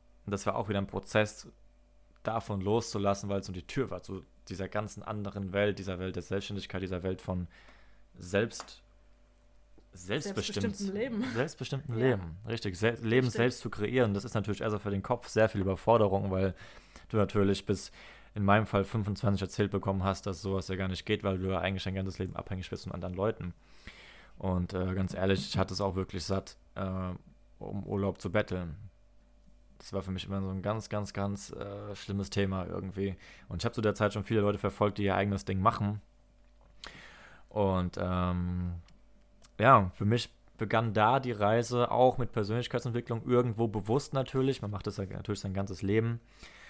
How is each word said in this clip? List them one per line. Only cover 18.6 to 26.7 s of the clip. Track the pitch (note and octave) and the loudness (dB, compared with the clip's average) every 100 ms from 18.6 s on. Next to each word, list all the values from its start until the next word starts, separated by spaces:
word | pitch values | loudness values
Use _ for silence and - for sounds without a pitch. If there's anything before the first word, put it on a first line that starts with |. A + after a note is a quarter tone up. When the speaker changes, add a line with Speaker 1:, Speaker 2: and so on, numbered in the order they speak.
| G#2+ | 6
Speaker 1:
Fall | G2+ | 2
fünfundzwanzig | G2 A2+ G2+ G2 G#2 F#2+ | 0 -2 -2 0 2 2
erzählt | F#2+ - G2+ | 0 0 0
bekommen | G2+ G2 G2 | 0 0 0
hast, | F#2+ F#2+ G2+ | 0 0 -4
dass | F2+ | -6
sowas | G2 F#2+ F2+ | -2 -2 -2
ja | F#2 | -2
gar | F#2+ | -2
nicht | F2+ - | -4 -2
geht, | G#2 | 0
weil | G2 F#2+ | 0 0
du | F#2+ | 0
ja | F#2 | 0
eigentlich | F2+ F#2+ G2 | 0 -2 -2
dein | F#2+ | -2
ganzes | F#2+ F2+ | -4 -4
Leben | F#2 - | -6 -6
abhängig | - F#2 F#2 | -6 -8 -6
bist | F#2 | -8
von | F#2 | -8
anderen | F2+ F2+ | -8 -6
Leuten. | F2+ G#2 A2 F2+ - - - - - - - - - | -2 -2 -2 -6 -10 -16 -20 -20 -20 -20 -20 -20 -6
Und, | F#2+ F2+ F2 | 0 0 0
äh, | F#2+ F#2 | 0 0
ganz | F#2+ F#2+ | 0 -2
ehrlich, | F2 F#2+ G2 - | 0 2 2 0
ich | - | -2
hatte | F#2+ | -2
es | F#2+ | 0
auch | G2 F#2 | 0 0
wirklich | F#2 F#2 E2 | -4 -6 -2
satt, | F#2+ - - - | -2 -4 -14 -14